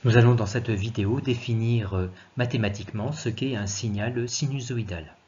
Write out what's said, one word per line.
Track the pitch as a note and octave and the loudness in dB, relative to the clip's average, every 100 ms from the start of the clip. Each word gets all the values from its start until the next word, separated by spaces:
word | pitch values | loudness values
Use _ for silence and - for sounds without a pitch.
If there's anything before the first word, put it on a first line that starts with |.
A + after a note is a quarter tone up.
| B2 | 6
Nous | A#2 | 8
allons | A#2+ A#2+ | 8 6
dans | G#2 | 2
cette | B2 A#2 | -2 -2
vidéo | G#2+ A2 A#2 G2+ B2 | -2 -2 -2 0 0
définir, | B2 A#2 - A#2 A2+ A#2+ G2+ | 0 -2 -2 -2 2 0 0
euh, | F#2+ F#2 F#2 - - | -2 -4 -6 -14 -4
mathématiquement | A#2+ B2 G#2+ G2+ G2 G#2+ G#2+ | -2 0 -2 -2 -8 -6 -4
ce | D#3 A#2+ | -4 -6
qu'est | G#2+ C3 A#2+ | -4 -2 -2
un | G2+ | -4
signal | - A#2 G2+ A2 B2 A#2+ | -4 -4 -2 -2 -2 -4
sinusoïdal. | - C#3 C#3 A#2+ A#2+ G2 E2+ D#2 - | -2 -2 -4 -4 -4 -4 -8 -10 -18